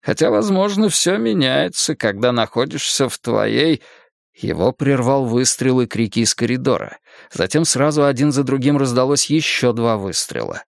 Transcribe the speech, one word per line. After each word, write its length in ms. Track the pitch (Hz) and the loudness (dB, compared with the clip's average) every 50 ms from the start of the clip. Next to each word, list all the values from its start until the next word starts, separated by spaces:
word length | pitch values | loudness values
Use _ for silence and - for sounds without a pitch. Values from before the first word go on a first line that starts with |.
| _ | _
Хотя, 260 | - - - 160 - | -4 -2 0 0 2
возможно, 600 | 233 208 214 208 196 190 196 208 202 196 214 202 | 2 0 0 0 0 0 0 0 0 0 0 0
всё 280 | - - - 175 190 | 0 0 0 0 0
меняется, 760 | 220 226 226 214 180 139 131 131 143 170 185 175 - - - 151 | 0 0 0 0 2 2 2 2 0 -2 -2 -4 -4 -4 -4 -4
когда 360 | - - 110 98 101 110 123 | -2 -2 -2 -2 2 0 0
находишься 760 | 120 120 110 - - 117 127 151 - 151 - - - - 139 123 | 2 2 -2 -2 0 -2 -2 -2 -4 -6 -4 -4 -2 -2 -2 -2
в 80 | - | -2
твоей». 640 | - - 120 113 107 107 110 113 120 147 165 156 - - - - - _ _ _ _ _ _ _ | -8 -6 -2 0 0 0 0 2 2 2 2 0 -2 -4 -18 -20 -20 _ _ _ _ _ _ _
Его 380 | - - - 80 80 87 120 | -8 -6 -6 -2 0 0 0
прервал 540 | 123 _ - 135 139 127 123 120 135 139 135 | 0 _ 0 0 2 2 2 2 2 0 0
выстрел 560 | 117 113 123 127 123 - - 127 131 127 127 | 0 0 0 0 0 -2 0 0 2 2 2
и 60 | 123 | 0
крики 320 | 110 - 107 117 104 - 123 | 0 0 -2 -2 0 0 0
из 140 | 117 104 - | 0 0 0
коридора. 680 | - 117 113 123 131 131 135 123 - - - - - _ - - - - - - | -2 -2 -2 -2 -2 0 0 0 0 -2 -8 -12 -18 _ -20 -20 -20 -20 -16 -4
Затем 320 | - 90 92 - 151 165 | -4 -4 0 2 0 2
сразу 400 | - - 123 139 151 147 151 143 | 2 0 0 0 0 2 2 2
один 260 | 139 135 117 139 151 | 2 2 2 0 2
за 120 | 135 135 139 | 2 0 0
другим 340 | 127 135 135 123 139 147 | 0 0 0 2 2 2
раздалось 520 | 143 139 131 120 127 127 131 143 135 - - | 2 2 2 2 2 2 2 2 0 0 0
ещё 440 | 147 160 151 - - - - 123 113 | 0 0 0 0 -2 0 0 0 0
два 240 | 117 117 117 113 | 2 0 0 0
выстрела. 680 | 104 98 98 85 - - - - 58 55 50 50 - - | 0 -4 -4 -4 -6 -6 -6 -6 -6 -6 -6 -8 -12 -14